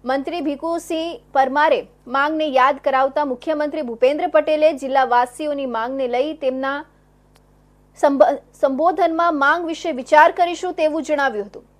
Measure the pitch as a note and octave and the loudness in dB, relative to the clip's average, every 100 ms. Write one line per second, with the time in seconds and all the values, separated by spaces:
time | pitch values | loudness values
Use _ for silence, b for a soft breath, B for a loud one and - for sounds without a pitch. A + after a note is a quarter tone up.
0 | A#3+ C#4 C4+ F4 D4+ C#4+ E4 E4+ - D#4+ | -2 -4 -4 -6 -6 -6 -6 -6 -4 -6
1 | E4 D4+ _ C#4 C4 C#4 D#4 C#4+ - _ | -6 -10 _ 0 2 2 2 2 -2 _
2 | - C4 D4 D#4 D#4 B3+ B3+ C#4 C#4+ C4 | -6 -2 0 -2 0 4 4 2 0 0
3 | C4+ C#4+ C#4+ B3 - D4+ D4+ D#4+ B3+ A3+ | 0 0 -4 -4 -4 -4 -2 -4 -6 0
4 | B3+ D4+ F4 D4+ D4+ D#4 D#4 C#4 C4+ C4+ | 2 2 2 2 2 2 2 2 0 0
5 | B3+ A#3+ B3 - D4+ C#4+ C4 A#3 A#3 C4+ | 2 2 0 -4 -6 -4 -4 -6 -6 -4
6 | B3+ A#3+ D4 D#4 C4 C4 C4+ C#4+ D#4 _ | -4 -2 -2 -2 -4 -2 -4 -6 -10 _
7 | _ _ _ _ _ _ _ _ _ - | _ _ _ _ _ _ _ _ _ 0
8 | D4 C#4 C#4+ C#4 _ _ C#4 C4+ E4 F4+ | 0 4 2 2 _ _ -2 2 0 2
9 | E4+ D#4+ E4+ D4+ C#4 E4 E4 D#4+ E4+ C4 | 0 2 0 2 0 0 -2 -6 -6 -6
10 | B3 D4+ E4 E4 F4 E4+ F#4 F4 D#4 D#4 | 2 6 6 4 -2 -2 -6 -2 -2 -2
11 | D4 D4 C4+ G#3+ G3+ G3 _ | -4 -2 0 -2 -10 -14 _